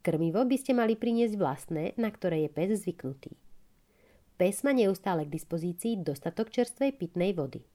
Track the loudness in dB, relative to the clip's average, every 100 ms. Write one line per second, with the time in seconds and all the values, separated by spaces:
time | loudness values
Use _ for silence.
0 | 0 0 0 2 2 0 2 2 2 2
1 | 0 2 2 2 -2 -2 -4 -4 -4 -2
2 | -4 -2 -2 0 0 0 0 0 -2 -6
3 | -8 -10 -14 -20 -20 -20 -20 _ _ _
4 | _ _ _ _ 2 2 2 4 4 4
5 | 0 0 0 -6 -4 -4 -4 -4 -4 -2
6 | -4 -4 -6 -4 -4 0 -2 0 -2 0
7 | -6 0 0 0 -4 -6 -18